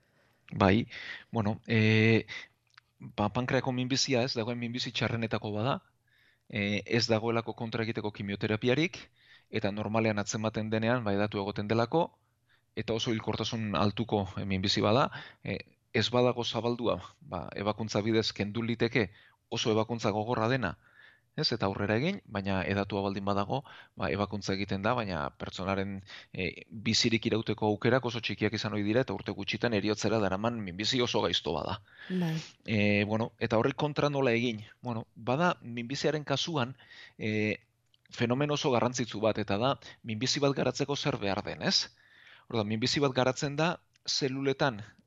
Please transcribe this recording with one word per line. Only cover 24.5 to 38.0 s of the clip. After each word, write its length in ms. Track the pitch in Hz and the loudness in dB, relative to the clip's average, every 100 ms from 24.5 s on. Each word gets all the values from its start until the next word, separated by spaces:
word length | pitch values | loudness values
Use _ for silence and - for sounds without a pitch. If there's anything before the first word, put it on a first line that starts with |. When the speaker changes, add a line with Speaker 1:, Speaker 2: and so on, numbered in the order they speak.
Speaker 1:
egiten 280 | 95 101 98 | -2 -2 -2
da, 100 | 107 | 0
baina 260 | 123 101 82 69 - | 0 -2 -4 -4 -6
pertsonaren, 640 | - - 95 98 98 98 - - - | -10 -6 -2 -2 -4 -8 -12 -20 -12
eh, 320 | - 90 - - | -6 -6 -6 -14
bizirik 560 | 113 107 110 120 113 110 | -6 0 2 4 2 2
irauteko 400 | 107 110 104 107 | 0 -2 0 0
aukerak 400 | 104 120 127 120 | 2 4 2 2
oso 120 | 113 | -4
txikiak 340 | - 101 107 | -4 0 0
izan 200 | 107 110 | 0 -4
ohi 80 | 104 | -2
dira, 200 | 101 117 | 2 2
eta 120 | 131 | 2
urte 160 | 95 - | -4 -6
gutxitan 420 | 95 98 107 120 | -6 -4 -2 0
heriotzera 440 | 107 101 104 104 110 | 2 0 0 0 2
daraman 400 | 98 95 113 117 | 2 0 -2 -4
minbizi 380 | 95 87 104 127 | -6 -4 -2 0
oso 220 | 117 113 | 2 2
gaizto 300 | 98 82 - | 2 0 0
bada. 260 | 80 - 95 - - - | -2 -2 -6 -10 -16 -6
Speaker 2:
Bai. 240 | 185 170 160 - - - | -2 -2 -4 -8 -12 -2
Speaker 1:
Eh, 380 | 107 104 104 104 | 2 4 4 2
bueno, 240 | 110 113 - | 0 -2 -4
eta 200 | 113 113 | 0 2
horrek 180 | 127 - | 2 0
kontra 340 | 151 147 143 | -2 0 0
nola 220 | 139 131 | 2 2
egin? 320 | 117 123 107 104 - | 2 0 -2 -8 -10
Bueno, 240 | 123 113 - | -6 -6 -8
bada 420 | - 113 135 175 - | -8 -2 2 2 0
minbiziaren 640 | 120 120 120 139 151 151 | -6 -8 -8 -2 0 0
kasuan, 500 | 147 139 - 151 123 123 - - - - | -2 -2 0 -2 -2 -6 -20 -20 -18 -8
eh, 400 | 110 107 107 - _ _ _ _ | -2 0 0 -2 _ _ _ _